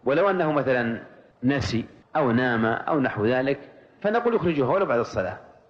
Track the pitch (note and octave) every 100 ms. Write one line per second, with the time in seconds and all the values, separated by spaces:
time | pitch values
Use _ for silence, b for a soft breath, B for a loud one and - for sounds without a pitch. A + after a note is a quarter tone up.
0 | A#2 D3 G3 F#3 D#3+ D3 C3 B2 A#2 A2+
1 | - - - _ B2 C#3 - A2+ A#2+ -
2 | _ D#3 C3+ A#2 B2+ A2+ A2 A2+ - D#3+
3 | B2+ - G#2 B2+ C3+ C#3 - - - -
4 | G3+ A3+ A#3 A3+ E3 D3+ C3 F#3 F#3 A#2+
5 | A2 A2+ F#2 G2 - - _